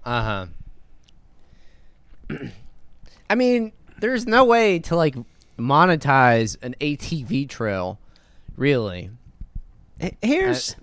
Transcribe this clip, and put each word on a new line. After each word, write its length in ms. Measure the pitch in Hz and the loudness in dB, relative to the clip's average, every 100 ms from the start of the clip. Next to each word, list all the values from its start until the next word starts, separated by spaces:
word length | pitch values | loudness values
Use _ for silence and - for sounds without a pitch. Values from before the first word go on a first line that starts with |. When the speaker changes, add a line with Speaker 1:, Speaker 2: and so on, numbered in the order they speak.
| 120 | -6
Speaker 1:
Uh-huh. 400 | 120 110 98 90 80 - - - - - - - - - - - - - - - - - | -2 -2 -4 -8 -12 -16 -18 -20 -20 -20 -20 -20 -20 -20 -20 -20 -20 -20 -20 -20 -16 -12
<clears throat> 80 | - 131 - - - - - - - - | -12 -12 -16 -20 -20 -20 -20 -20 -14 -4
I 40 | |
mean, 380 | 214 254 240 220 - - - | 0 2 2 -2 -10 -20 -6
there's 280 | 214 254 233 | -4 -2 2
no 180 | 226 254 | 4 6
way 320 | 233 220 175 | 6 4 2
to, 160 | - 170 | 0 2
like, 200 | 156 131 117 _ _ - | 2 0 -10 _ _ -6
monetize 1000 | 120 143 185 160 143 135 123 117 110 - | 2 6 6 4 2 6 6 4 2 -4
an 120 | 123 123 | -12 -6
A 160 | 147 143 | -6 -6
T 260 | - 160 | -6 -8
V 220 | 123 131 | -4 -4
trail, 540 | 139 - 113 95 90 101 - - _ - - - | -4 -4 -4 -2 -4 -8 -16 -20 _ -20 -18 -2
really. 540 | 135 131 107 90 90 117 - - - - - - - - | 0 0 -2 -8 -12 -16 -20 -18 -14 -14 -14 -20 -20 -10
Speaker 2:
H-, 160 | 175 - | -10 -4
here's, 500 | 220 294 381 262 - | 0 0 0 -2 -4
Speaker 1:
I 40 | - | -8